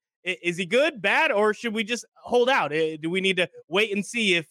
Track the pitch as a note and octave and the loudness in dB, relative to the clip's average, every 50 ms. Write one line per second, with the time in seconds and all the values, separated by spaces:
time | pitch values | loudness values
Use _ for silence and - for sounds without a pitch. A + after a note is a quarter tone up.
0 | _ _ _ _ - F3 F#3 - - F3 F3 E3 G3 E3 F#3+ B3 D4 E4 D#4+ A3+ | _ _ _ _ -8 -8 -6 -4 -4 -4 -4 -4 -4 0 2 2 2 2 0 -2
1 | E3 G3 A3 C4+ D#4 D#4+ B3 G3+ G#3+ G#3+ G#3+ - - A#3+ G#3 A3 A3+ G3 A#3+ A3+ | -2 0 2 2 2 2 2 2 2 2 0 -2 -4 -6 -4 -4 -4 -4 -4 -8
2 | - _ _ _ - - - B3 A#3+ A#3+ C4+ B3+ F3 C#3+ D3 D#3+ D#3+ D#3 D#3+ D#3 | -8 _ _ _ -6 0 2 2 4 4 2 0 0 0 0 0 -2 -2 -4 -4
3 | D3 E3 F3 F#3+ F#3 F#3+ F#3+ F3+ F3 D#3+ - - - - D#3 F#3+ A3 A3 G3 G3+ | -6 -4 -2 0 0 2 2 2 0 0 -4 -14 -12 -4 0 0 0 0 0 -4
4 | G3 - - A#3 A3 G3+ F3 E3+ D#3 _ | -4 -4 -2 0 2 2 2 2 0 _